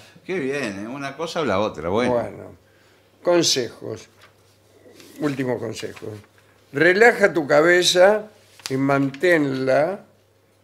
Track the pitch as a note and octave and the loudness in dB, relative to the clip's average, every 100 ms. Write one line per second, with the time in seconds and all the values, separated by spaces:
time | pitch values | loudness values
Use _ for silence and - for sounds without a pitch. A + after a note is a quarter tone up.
0 | - - - F#3 C3 C#3+ A#2 G2 A2 C#3 | -12 -18 -10 -6 -4 -6 -6 -8 -12 -12
1 | C#3 C3+ E3 F3 C#3 F#2+ G#2 - E2 G#2 | -12 -10 -8 -4 -2 0 -2 -4 -4 -2
2 | B2 A#2+ G#2+ F#2+ G2 - _ _ _ _ | 0 -2 -4 -12 -18 -20 _ _ _ _
3 | _ _ F3 F3 D#3 C3+ A2+ - A#2 G#2+ | _ _ 0 2 2 -2 -4 -10 -14 -14
4 | - _ - _ _ _ _ _ - - | -16 _ -20 _ _ _ _ _ -20 -20
5 | - - D3 C3+ B2+ A2+ A2 G#2+ G#2+ G#2 | -20 -8 -6 -4 -6 -6 -8 -10 -12 -14
6 | G#2+ G#2 - _ _ _ _ C#3 E3+ F#3 | -14 -16 -20 _ _ _ _ 2 4 6
7 | A#3 G3+ G3+ E3 C#3 D3 E3 F3 F3 F3+ | 4 4 0 0 2 4 4 4 4 6
8 | F#3+ G#3+ G#3 _ _ - - C3+ C#3 C#3 | 6 4 -4 _ _ -16 -6 -2 0 0
9 | C#3 C3+ F3+ E3 C#3+ C3 C3 C3+ E3 G3+ | 0 0 2 2 0 -2 0 0 0 -4
10 | - _ _ _ _ _ | -14 _ _ _ _ _